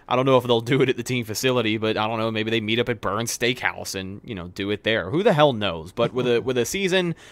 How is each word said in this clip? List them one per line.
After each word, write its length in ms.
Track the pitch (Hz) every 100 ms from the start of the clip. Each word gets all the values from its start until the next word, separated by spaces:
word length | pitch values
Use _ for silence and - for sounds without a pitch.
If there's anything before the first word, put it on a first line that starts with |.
| -
I 80 | 123
don't 80 | 135
know 120 | 127
if 60 |
they'll 180 | 120 117
do 200 | 113 135
it 80 | 131
at 80 | 117
the 60 |
team 200 | 113 127
facility, 540 | 110 104 131 123 110 107
but 180 | 110 107
I 120 | 107
don't 120 | 113
know, 100 | 113
maybe 220 | 110 110
they 80 | 113
meet 180 | 107 117
up 120 | 120
at 100 | 107
Burns 380 | 95 101 117 -
Steakhouse 580 | 120 123 95 92 95 95
and, 240 | 95 101
you 120 | 123 98
know, 140 | 90
do 200 | - 98
it 120 | 104
there. 260 | 110 110 87
Who 140 | 147
the 80 | 220
hell 220 | 151 151
knows? 380 | 113 101 82 80
But 200 | - 117
with 140 | 123 123
a, 120 | 117
with 180 | 120 127
a 80 | 117
season, 500 | 190 190 185 175 156 -